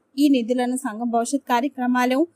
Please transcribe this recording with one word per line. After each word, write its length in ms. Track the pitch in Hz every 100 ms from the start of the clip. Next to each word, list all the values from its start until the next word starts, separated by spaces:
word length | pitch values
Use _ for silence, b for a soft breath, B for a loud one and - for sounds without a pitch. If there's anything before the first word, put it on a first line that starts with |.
| _ 269
ఈ 120 | 294
నిధులను 460 | 262 226 254 247
సంఘం 340 | 254 247 214 240
భవిష్యత్ 340 | 233 240 277
కార్యక్రమాలు, 840 | - 240 269 - 247 247 247 262 339